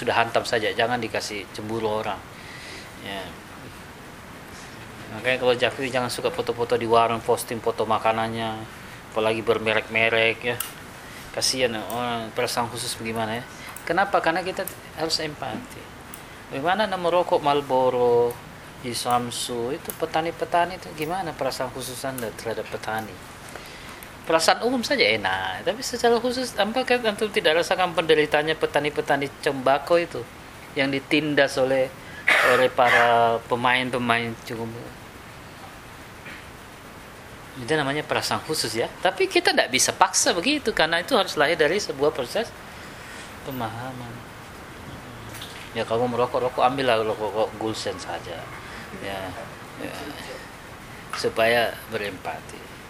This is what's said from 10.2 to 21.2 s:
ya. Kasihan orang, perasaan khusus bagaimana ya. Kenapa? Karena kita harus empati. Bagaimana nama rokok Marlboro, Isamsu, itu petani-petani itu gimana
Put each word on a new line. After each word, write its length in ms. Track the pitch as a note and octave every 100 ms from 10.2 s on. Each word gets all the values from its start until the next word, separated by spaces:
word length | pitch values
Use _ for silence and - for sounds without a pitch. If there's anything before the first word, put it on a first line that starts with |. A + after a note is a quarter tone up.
| A2+ A2
ya. 160 | B2 A#2+ - - - - - - -
Kasihan 480 | - - C3 B2 A2
orang, 560 | G2 A#2 B2 A#2+ A2
perasaan 340 | A#2+ B2 - A#2
khusus 240 | A#2 A#2+ -
bagaimana 400 | A2+ A2+ A2 A#2
ya. 80 | C3 - - - -
Kenapa? 320 | E3+ G3 F3+
Karena 240 | E3 F3
kita 240 | F3+ F#3 F#3 - - -
harus 240 | D#3+ D#3
empati. 600 | D#3 D3 B2+ A2 - - - - - - - - -
Bagaimana 400 | C3+ D#3+ G3 G#3
nama 160 | F#3 E3+
rokok 340 | F3 E3+ F3
Marlboro, 960 | D3 C#3+ C#3 C3 B2+ B2 A#2+ A#2+ A#2+ A#2+ - - - - B2+
Isamsu, 880 | A2+ B2 A#2+ A#2+ - - A#2+ A#2+
itu 160 | D3 - -
petani-petani 800 | D#3+ D#3+ E3 D#3+ E3 F3 F3 F#3
itu 140 | F3+
gimana 380 | D#3 D3+ F#3+